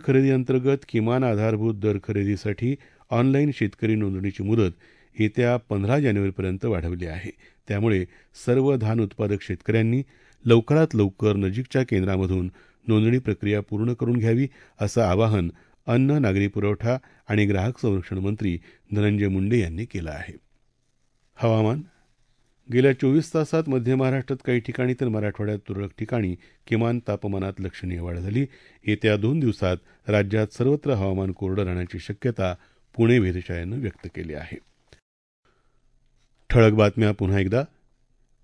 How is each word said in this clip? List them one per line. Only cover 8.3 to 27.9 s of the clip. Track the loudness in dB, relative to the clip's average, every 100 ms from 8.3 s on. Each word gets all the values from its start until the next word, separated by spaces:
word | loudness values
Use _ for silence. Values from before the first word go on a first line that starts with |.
| -8 0
सर्व | 2 2 2
धान | 0 0
उत्पादक | -2 -2 -4 -4
शेतकऱ्यांनी | -6 -8 -2 2 2 0 -4 _ _ _ 4
लवकरात | 4 6 2 2
लवकर | 2 0 0 0 0
नजीकच्या | -2 -4 -4 -4
केंद्रामधून | 0 0 0 0 0 -2 -4 -10 _ _ 0
नोंदणी | 2 2 0
प्रक्रिया | 0 -4 -2 -2
पूर्ण | -2 -4 -4
करून | -2 -2 0
घ्यावी, | 2 0 -2 -6 -18 -6
असं | -2 2
आवाहन | 2 4 4 2 0 -4 _ _ 0
अन्न, | 2 4
नागरी | 2 2 2 0
पुरवठा | 0 -2 0 -2 -2 -6 _ -2
आणि | 2 2
ग्राहक | 2 0 -2
संरक्षण | -2 -2 -4 -4
मंत्री | -4 -2 -2 -4 -8 _ -6 0
धनंजय | 2 2 0
मुंडे | 0 0 0
यांनी | 0 -4 -8
केलं | -8 -8
आहे. | -10 -12 -16 _ _ _ _ _ _ _ _ _ -4
हवामान. | 0 2 2 0 -6 _ _ _ _ _ _ _ -4
गेल्या | 2 4
चोवीस | 4 2 2 0
तासात | -2 -2 -2 0
मध्य | -2 0 0
महाराष्ट्रात | 0 -2 -4 -6 -2
काही | -2
ठिकाणी | -2 -4 -2
तर | -2 -2
मराठवाड्यात | -2 -4 -4 -6 -6 -8
तुरळक | -8 -8 -8
ठिकाणी | -6 -2 -2 -4 _ _ -4
किमान | 0 0 -2 -4
तापमानात | -6 -4 -4 -6 -6
लक्षणीय | -10 -8 -8